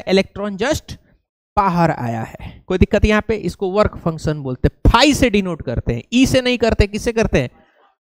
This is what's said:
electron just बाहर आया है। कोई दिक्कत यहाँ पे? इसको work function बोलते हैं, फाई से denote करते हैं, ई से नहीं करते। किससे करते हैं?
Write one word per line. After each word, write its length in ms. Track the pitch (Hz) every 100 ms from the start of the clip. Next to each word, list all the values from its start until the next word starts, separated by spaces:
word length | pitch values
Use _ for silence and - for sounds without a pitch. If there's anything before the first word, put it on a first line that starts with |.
| -
electron 500 | 190 190 - 208 190
just 380 | 240 311 - - _ _ _ _ _ -
बाहर 340 | 196 175 165
आया 300 | 147 120 113
है। 400 | 113 - - - -
कोई 100 | 185
दिक्कत 280 | - 208 208
यहाँ 180 | 214 -
पे? 80 | 214
इसको 340 | 180 - 190
work 260 | 196 214 -
function 440 | 175 160 - 151
बोलते 260 | 135 127 -
हैं, 240 | - -
फाई 220 | 226 294
से 160 | 262 247
denote 320 | 202 185 165
करते 320 | - 117 -
हैं, 100 | 117 -
ई 120 | 233 262
से 160 | 262
नहीं 160 | 247 247
करते। 300 | 226 - 202
किससे 260 | 208 247
करते 280 | 226 208 180
हैं? 80 | 123 - _ _ _ _